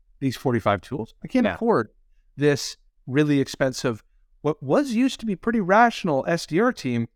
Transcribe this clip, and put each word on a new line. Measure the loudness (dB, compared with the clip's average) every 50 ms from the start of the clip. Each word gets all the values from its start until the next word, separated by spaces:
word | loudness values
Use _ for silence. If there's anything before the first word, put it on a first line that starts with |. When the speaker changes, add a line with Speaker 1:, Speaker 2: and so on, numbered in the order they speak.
| _ _ _ _
Speaker 1:
these | -4 -4 -4
forty-five | -2 -2 -2 -2 0 2 0 0 0
tools. | -2 -8 -8 -8 -8 -10 -14 _ -18
I | -4
can't | -2 0 0
Speaker 2:
Yeah. | 0 -2
Speaker 1:
afford | -2 0 2 2 2 0 -2 _ _ _ _ _ _ _ _ _
this | 0 2 2 2 2 -4 -10 -12 -14 _ _ _ _ _
really | -2 0 2 2 4 4 2
expensive." | 2 0 -2 -2 -2 -2 -2 -2 -2 -4 -4 -4 -10 _ _ _ _ _ _ _
What | -4 -4 -4 -4
was | -2 0 2 2 2 0
used | 0 0 0 0 -2 -4
to | -6
be | -6 -6
pretty | -4 -2 -2 0 0
rational | 2 4 6 6 6 4 2 -2 -2 -2 -2 0 0 -2
S | -2 -2 -2
D | -2 0 2
R | 2 2
team | 0 -2 -4 -2 -2 -2 -2 -4 _